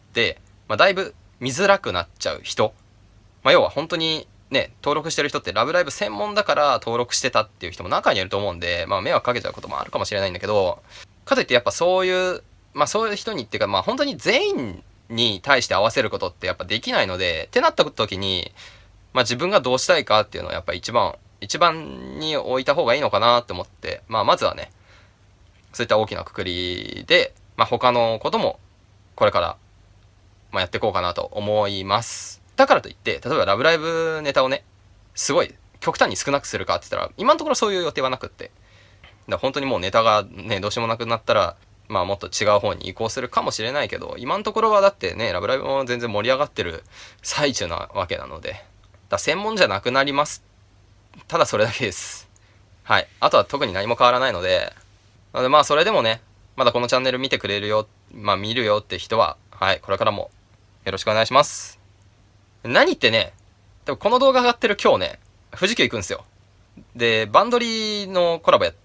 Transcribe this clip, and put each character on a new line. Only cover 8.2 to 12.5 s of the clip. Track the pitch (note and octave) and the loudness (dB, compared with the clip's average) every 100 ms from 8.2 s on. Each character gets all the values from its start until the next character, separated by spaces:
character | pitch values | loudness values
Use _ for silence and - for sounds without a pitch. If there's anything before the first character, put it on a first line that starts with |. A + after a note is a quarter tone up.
い | F#2 | -2
る | |
と | G2+ | -4
思 | G2+ | -4
う | |
ん | F2 | -4
で、 | F2 F2 E2+ | -4 -4 -2
ま | G2 | -2
あ、 | |
迷 | A#2+ | 0
惑 | D3 B2 | 0 0
か | |
け | A#2+ | -2
ち | - | -4
ゃ | |
う | |
こ | - | -8
と | - | -8
も | C#2 | -8
あ | |
る | - | -6
か | - | -6
も | G2 | -4
し | |
れ | G2+ | -2
な | F#2+ | -2
い | |
ん | F2+ | -4
だ | |
け | G2+ | 0
ど、 | G#2 F2+ - - - - _ - | 2 2 -2 -10 -20 -20 _ -2
か | |
と | C4 | 0
い | - | 4
っ | |
て | A#2+ | 2
や | |
っ | |
ぱ | - | 2
そ | - F3 F#3 | 0 2 2
う | F#3 | 2
い | F#3 F#3 F3 | 0 -2 -4
う、 | - | -10